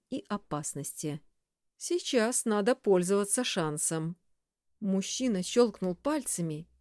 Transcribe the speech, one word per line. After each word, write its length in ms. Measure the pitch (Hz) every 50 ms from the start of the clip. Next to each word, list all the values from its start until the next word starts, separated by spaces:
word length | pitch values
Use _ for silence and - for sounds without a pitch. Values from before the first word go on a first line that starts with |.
| _ -
и 160 | 254 - - -
опасности. 920 | 208 196 - - 151 147 156 - - 139 147 - - - - 151 143 - - _ _ _ _ _ _ _ _ _ _
«Сейчас 680 | - - - 349 349 - - - 240 214 233 254 - -
надо 300 | 226 214 208 202 233 262
пользоваться 720 | - - 214 190 180 180 175 202 202 208 202 - 254 247
шансом». 720 | - - 196 160 156 147 151 - - 165 160 160 165 180 - _ _ _ _ _ _ _ _ _ _ _ -
Мужчина 640 | 214 190 190 196 196 - - - 262 254 208 180
щёлкнул 520 | 180 - - 240 240 220 202 - 185 185 175
пальцами, 760 | - - 285 311 302 - - - - 170 160 151 151 170 - _ _